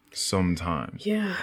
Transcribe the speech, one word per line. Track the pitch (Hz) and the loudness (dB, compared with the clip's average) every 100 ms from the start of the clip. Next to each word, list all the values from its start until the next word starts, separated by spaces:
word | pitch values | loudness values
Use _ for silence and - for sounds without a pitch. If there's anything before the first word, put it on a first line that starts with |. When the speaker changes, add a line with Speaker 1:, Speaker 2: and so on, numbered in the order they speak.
| _ | _
Speaker 1:
sometimes. | - - 98 90 82 87 78 57 - 208 | -6 0 2 2 2 2 0 -2 -4 -2
Speaker 2:
Yeah. | 214 202 - | 0 0 -4